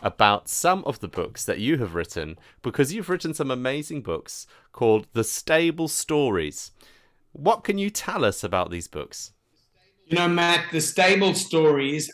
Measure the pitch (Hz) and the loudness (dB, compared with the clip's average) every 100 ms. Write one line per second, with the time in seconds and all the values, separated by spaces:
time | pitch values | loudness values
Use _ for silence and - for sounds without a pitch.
0 | 101 - 107 101 - - 170 190 143 - | -4 4 4 4 -2 0 0 0 -2 -8
1 | 101 - - - - 73 117 156 101 85 | -8 -6 -6 -6 -6 -2 0 0 -2 -4
2 | 85 85 76 80 - _ 123 123 139 214 | -6 -8 -10 -12 -20 _ -4 0 0 0
3 | 175 180 160 151 139 127 127 147 147 147 | -4 -4 -4 -4 -4 -2 -2 -4 -8 -10
4 | 107 82 - - - _ _ - 117 110 | -6 -8 -8 -16 -18 _ _ 0 4 4
5 | - 113 110 - - 160 165 165 160 - | 2 -4 -4 -6 2 2 2 0 -4 -4
6 | - 151 131 92 76 - - _ - _ | -2 0 2 0 -2 -8 -18 _ -20 _
7 | _ _ _ - 165 214 - 196 202 - | _ _ _ -2 0 0 -2 -2 -4 -4
8 | - 220 110 - 95 90 85 87 - 78 | -6 0 0 0 -2 -2 -2 -6 -10 -12
9 | - - - _ _ _ _ _ _ _ | -12 -14 -16 _ _ _ _ _ _ _
10 | _ 175 175 175 170 170 - 160 156 - | _ 0 2 4 4 2 0 -2 0 4
11 | 185 196 196 - - 160 156 143 139 151 | 4 6 4 0 0 4 6 4 0 -2
12 | 151 | -6